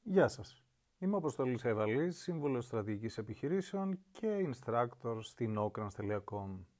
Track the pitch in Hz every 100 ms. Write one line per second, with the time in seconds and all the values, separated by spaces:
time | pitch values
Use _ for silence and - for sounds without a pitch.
0 | 220 190 127 - 104 - _ _ _ _
1 | 185 202 156 127 131 123 127 107 107 120
2 | 175 170 - 165 143 127 117 117 104 104
3 | 113 - 110 110 143 190 185 196 190 185
4 | - - 220 208 175 123 - 117 120 -
5 | 117 113 110 - 113 107 104 104 107 -
6 | 104 104 - 101 98 95 92